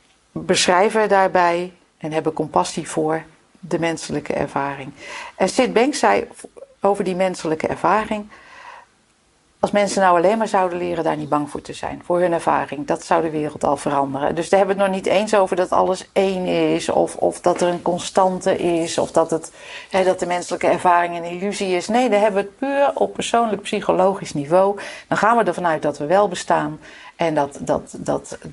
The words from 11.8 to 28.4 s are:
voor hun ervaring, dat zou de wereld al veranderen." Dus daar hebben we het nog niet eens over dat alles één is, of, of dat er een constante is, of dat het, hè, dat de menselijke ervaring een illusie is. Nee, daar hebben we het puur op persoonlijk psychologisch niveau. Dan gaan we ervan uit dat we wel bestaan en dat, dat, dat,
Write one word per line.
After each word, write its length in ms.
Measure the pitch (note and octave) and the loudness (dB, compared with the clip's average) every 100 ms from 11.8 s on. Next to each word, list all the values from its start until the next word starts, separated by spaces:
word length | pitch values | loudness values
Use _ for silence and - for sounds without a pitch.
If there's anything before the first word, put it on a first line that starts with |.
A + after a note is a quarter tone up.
| - C#3 - | -10 -8 -2
voor 140 | F3 | 2
hun 140 | F3+ | 2
ervaring, 540 | E3 D#3+ C#3+ C#3 C#3+ C#3 | 2 0 0 -2 -6 -4
dat 160 | E3 | -4
zou 180 | - E3+ | 0 0
de 80 | E3 | 0
wereld 340 | D3+ D3+ - | -2 -6 -2
al 140 | - C#3+ | -2 0
veranderen." 580 | D3+ C#3+ C#3 C3+ D3 D#3+ | 0 -2 -2 -2 -2 -2
Dus 140 | E3 | 2
daar 100 | G3 | 2
hebben 180 | F#3+ F#3+ | 4 2
we 60 | |
het 80 | G3 | 0
nog 100 | F#3+ | -2
niet 100 | F#3+ | 0
eens 220 | F#3 G#3+ G#3+ | 0 2 2
over 200 | F#3+ F3+ | 2 0
dat 140 | F3+ | 0
alles 380 | - F#3 F#3 - | 2 2 -2 -4
één 320 | G3+ G3 F#3 F3+ | 0 0 0 -2
is, 440 | E3+ D#3 E3 - | 0 0 0 0
of, 260 | - E3 - | 0 0 0
of 260 | F3 - | -4 0
dat 200 | F3+ F3 | 0 2
er 60 | F3 | 0
een 140 | F3 | 0
constante 760 | F3 F3 - - F#3 F#3 F#3+ - | -2 -4 -2 2 2 2 0 0
is, 400 | F3 E3+ E3 - | 0 0 -2 -2
of 140 | - | 0
dat 180 | E3 D#3+ | 0 0
het, 220 | D#3+ - - - - - | -2 -6 -16 -18 -18 -4
hè, 140 | F#3+ | 2
dat 160 | F#3 F3+ | 2 2
de 60 | F3 | -2
menselijke 420 | F3+ - F3 F3 | -4 -4 -2 0
ervaring 500 | C#3+ F3+ F3 F3 F3 | 2 4 4 2 -4
een 60 | |
illusie 520 | E3+ F3 G3+ G3 G3 F3 | -8 -6 -4 -4 -2 -2
is. 120 | E3+ | 0
Nee, 220 | A#3 B3+ | 2 2
daar 100 | G3+ | 4
hebben 200 | G#3+ G3 | 2 2
we 60 | G3+ | -4
het 100 | - | -4
puur 340 | C#4 C#4 C#4 | -4 0 0
op 200 | - D4 | 2 -2
persoonlijk 480 | - - A#3 A#3 G3 | -2 -2 0 0 -2
psychologisch 720 | - G#3 - E3+ F#3+ F#3+ D3+ | -4 -4 0 2 2 0 -4
niveau. 460 | D3 C#3+ F3+ G3 G3+ - - - | -6 0 2 2 0 -8 -14 -6
Dan 100 | E3 | 0
gaan 200 | G#3 A#3 | 4 4
we 60 | |
ervan 240 | F3+ E3+ F3 | 2 0 -2
uit 140 | D3+ | 0
dat 160 | D3+ C#3+ | -2 -4
we 80 | D3 | 2
wel 220 | F#3+ G3+ | 2 2
bestaan 520 | F3 - E3 D3+ D3+ - - - - | 0 0 0 0 -6 -16 -20 -16 -4
en 200 | E3 D3+ | 0 0
dat, 220 | C#3+ - | -2 -4
dat, 340 | D3+ C#3+ - - | -4 -4 -4 -10
dat, 400 | - C#3+ - - | -4 -4 -6 -14